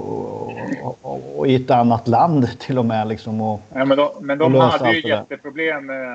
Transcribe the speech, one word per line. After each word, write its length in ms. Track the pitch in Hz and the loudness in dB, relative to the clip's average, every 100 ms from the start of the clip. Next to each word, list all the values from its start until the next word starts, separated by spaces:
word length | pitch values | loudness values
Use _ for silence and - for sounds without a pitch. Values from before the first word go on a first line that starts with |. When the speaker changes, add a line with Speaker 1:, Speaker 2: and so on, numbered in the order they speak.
| - | -6
Speaker 1:
och, 880 | - 52 - 53 - - - 127 123 | -8 -8 -10 -10 -10 -8 -8 -10 -10
och, 380 | 135 135 131 143 | -12 -12 -10 -2
och 80 | 147 | 2
i 80 | |
ett 160 | 127 127 | 2 4
annat 360 | 123 120 113 120 | 4 4 2 2
land 520 | 117 131 151 120 - | 4 4 4 0 -2
till 180 | - 127 | -4 0
och 60 | |
med, 220 | 113 110 107 | 0 0 -2
liksom, 340 | 110 117 110 | -6 -6 -4
och, 200 | 110 107 - | -4 -6 -6
Speaker 2:
Ja, 120 | 131 | -2
men 120 | 139 139 | 2 2
de, 120 | 147 - | 0 -2
men 160 | 139 143 | -4 0
de 60 | |
Speaker 1:
och 60 | 160 | 4
lösa 140 | 131 127 147 | 6 6 4
Speaker 2:
hade 140 | 123 | 2
ju 40 | |
Speaker 1:
allt 80 | 107 | 2
det 60 | 117 | 0
där. 80 | 107 | -2
Speaker 2:
jätteproblem, 720 | - 139 147 139 160 147 139 | -4 -12 -10 -4 -4 -4 -6
eh, 60 | 135 127 | -8 -8